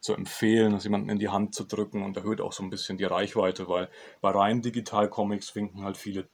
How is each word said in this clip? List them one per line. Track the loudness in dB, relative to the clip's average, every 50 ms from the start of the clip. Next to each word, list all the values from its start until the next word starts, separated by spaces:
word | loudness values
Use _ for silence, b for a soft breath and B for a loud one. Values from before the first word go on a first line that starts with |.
zu | -4 -2
empfehlen, | -2 -2 -4 -6 -4 0 4 6 6 6 6 6 4
es | 2 0
jemandem | 0 0 0 0 0
in | -2 0
die | 0 0
Hand | 0 0 0 -2 -4
zu | -6 -6
drücken | -4 -2 -2 -2 -2 -4 -4
und | -4 -4 -6 -4
erhöht | -4 -2 -2 -2
auch | -4 -4
so | -6 -8
ein | -8 -8
bisschen | -6 -6 -6 -6 -4 -2
die | -2
Reichweite, | 0 0 0 0 0 2 2 2 2 2 -2 -2 0
weil | 0 0 0 B B B B B B B
bei | 0 2
reinen | 4 6 4 4 4 2
Digitalcomics | 0 -2 -4 -4 -4 0 2 2 2 2 2 0 0 0 -2 -4 -6 -6 -6
winken | -6 -6 -6 -6 -6 -6
halt | -6 -6
viele | -6 -8 -6 -6 -6 -8 -10